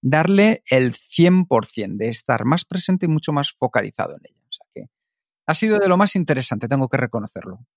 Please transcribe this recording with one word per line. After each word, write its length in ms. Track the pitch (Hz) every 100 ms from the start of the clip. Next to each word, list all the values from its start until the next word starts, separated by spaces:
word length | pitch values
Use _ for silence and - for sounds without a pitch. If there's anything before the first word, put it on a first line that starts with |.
darle 600 | 131 151 160 196 214 226 -
el 240 | 131 127 -
cien 500 | - - 170 185 175
por 220 | 120 110
cien 320 | - 101 104
de 100 | 113
estar 360 | 113 - 117 107
más 200 | 165 -
presente 400 | 185 - 185 175
y 40 |
mucho 240 | 156 -
más 180 | 147 143
focalizado 640 | - 127 117 104 - - -
en 40 | _
ella. 160 | _ _
O 40 |
sea 140 | - _
que 160 | - - _ _ _ _ _ -
ha 60 |
sido 240 | 165 220 214
de 100 | 196
lo 100 | 180
más 180 | 196 196
interesante, 520 | 160 139 127 107 113
tengo 220 | 135 131
que 80 | 131
reconocerlo. 680 | 123 117 104 - 95 92 120